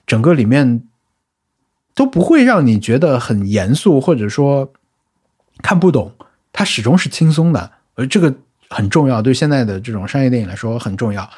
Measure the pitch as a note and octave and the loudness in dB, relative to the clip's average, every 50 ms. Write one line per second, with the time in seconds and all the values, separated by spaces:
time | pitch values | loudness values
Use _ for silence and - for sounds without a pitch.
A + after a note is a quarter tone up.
0 | _ - A#2+ A2+ A2+ E3 F3 C#3+ A2+ G#2 B2+ C#3+ C#3+ B2+ A#2+ A#2 - _ _ _ | _ -2 0 2 2 4 2 4 2 2 2 2 2 2 0 -2 -4 _ _ _
1 | _ _ _ _ _ _ _ _ _ _ _ _ _ _ _ _ _ _ _ - | _ _ _ _ _ _ _ _ _ _ _ _ _ _ _ _ _ _ _ -2
2 | C4+ C4+ - E3+ F3+ - E4 D#4 B3 B3+ A#3+ F#3+ D3 A#2+ A2 G#2 - - A2+ C3+ | -2 0 0 0 2 4 4 4 4 4 4 4 4 2 2 2 0 0 0 2
3 | E3 D#3+ C3+ A#2+ - - A#2 G2+ G2 G2 G#2 A2 G#2+ G2 C3 D3+ - G#3 D#3 C3+ | 2 2 0 0 -2 -2 -4 -2 -2 -2 -2 -2 0 0 -2 0 0 0 0 2
4 | B2+ - E3 A#2+ G#2+ G#2 - - C#3+ C#3 C#3 C#3 C3+ C3+ _ _ _ _ _ _ | 2 0 0 0 -2 -4 -2 0 0 0 0 0 -2 -6 _ _ _ _ _ _
5 | _ _ _ _ _ _ _ _ _ _ _ - - - G3+ F3 F3+ F#3 C#3+ C3+ | _ _ _ _ _ _ _ _ _ _ _ -8 -4 -2 0 2 2 2 2 0
6 | G2 F#2+ - - - _ _ _ _ _ - - G3+ - - - G#2 A#2 D#3 F#3 | -2 -6 -10 -20 -20 _ _ _ _ _ -8 -6 -4 -4 -4 -2 0 2 2 2
7 | - C#3+ - - E3 D#3+ D#3 D3+ E3 E3+ D#3 A#2 - - _ _ _ _ _ - | 0 -2 -2 0 0 2 2 2 0 0 0 -2 -4 -8 _ _ _ _ _ -8
8 | B2 C3 - G#3 E3+ D3+ C3 - _ _ _ _ _ - - - G#2 G2 - E3 | -4 -2 0 2 2 2 0 -2 _ _ _ _ _ -12 -8 -6 -4 0 0 2
9 | D3 C3+ B2+ A2 G#2+ C3 C3 A#2+ D#3+ D3 D3 C3+ A#2+ G#2+ G2 F#2+ G#2 A#2+ A2 G#2 | 2 2 0 0 0 0 0 0 0 0 0 0 -2 -2 -4 -6 -8 -10 -10 -8
10 | F#2 G#2+ - C#3 C3+ B2+ B2 A#2+ A2 F2+ F#2 - - A2+ A2+ A#2 - A2+ F#2+ - | -8 -6 -2 -2 0 0 0 -2 -2 -6 -8 -8 -6 -6 -6 -6 -6 -8 -6 -4
11 | B2 A2+ G2+ G2 F#2+ - - | -4 -4 -4 -6 -10 -12 -16